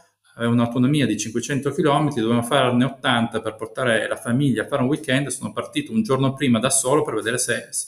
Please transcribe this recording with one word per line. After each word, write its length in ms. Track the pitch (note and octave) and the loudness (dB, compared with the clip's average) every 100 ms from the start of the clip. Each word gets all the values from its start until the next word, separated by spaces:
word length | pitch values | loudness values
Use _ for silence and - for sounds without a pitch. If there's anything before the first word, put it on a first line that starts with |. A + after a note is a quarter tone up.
| _ _ _ | _ _ _
aveva 180 | - A#2 | -4 0
un'autonomia 540 | A#2+ A#2+ B2 B2+ D3+ A#2+ | 2 2 2 2 4 2
di 100 | G#2+ | 0
cinquecento 540 | A2+ A#2 A#2 C#3 C#3 | -4 -6 -4 -2 -2
chilometri, 500 | C#3 D3+ D3 D3+ A#2+ | 0 2 2 2 0
dovevo 220 | A2 A#2+ | 2 2
farne 420 | A#2 C#3+ B2 A#2+ | 2 2 4 4
ottanta 560 | C3 - C#3 A#2+ A#2 A2 | 2 0 0 0 0 -2
per 140 | A2+ | -6
portare 540 | - A2 - C3 A2 G#2+ | -8 -8 -4 0 0 0
la 80 | - | -4
famiglia 480 | C3 A#2+ C#3+ A2 | -2 0 2 0
a 20 | G#2 | 0
fare 160 | C#3 | 0
un 60 | B2+ | 0
weekend. 400 | D3+ - C3 C#3 | 0 0 -2 -2
Sono 240 | - A2+ | -6 -8
partito 400 | A2 - D3+ - | -8 -8 -6 -4
un 100 | A2 | 0
giorno 300 | G#2+ C3+ C3+ | 0 2 0
prima 260 | C3 C#3+ A#2 | 0 2 2
da 120 | B2+ | 2
solo 320 | - B2+ D3 | 0 2 0
per 120 | D3+ | 0
vedere 240 | A2+ G#2 B2 | -2 -2 -2
se, 300 | - A2 - - | -2 -4 -6 -10